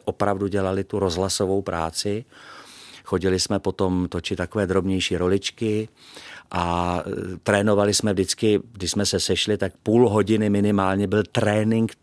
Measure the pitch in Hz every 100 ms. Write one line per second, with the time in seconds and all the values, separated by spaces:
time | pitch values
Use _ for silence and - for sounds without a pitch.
0 | - - 101 98 101 98 95 98 92 104
1 | 95 85 95 - 95 98 95 85 80 -
2 | 101 104 - - - - - - - -
3 | - 92 92 92 - 101 98 - 95 90
4 | 90 87 - 90 87 107 92 95 92 95
5 | 90 87 90 98 - - 113 107 110 _
6 | - - - - - 90 87 87 87 90
7 | 87 92 95 92 - 101 104 101 101 101
8 | 110 95 92 - 110 104 - - 90 104
9 | 101 92 - 92 - 104 98 - - 113
10 | 123 104 101 110 107 101 101 104 95 98
11 | 101 104 101 - 107 107 107 113 113 -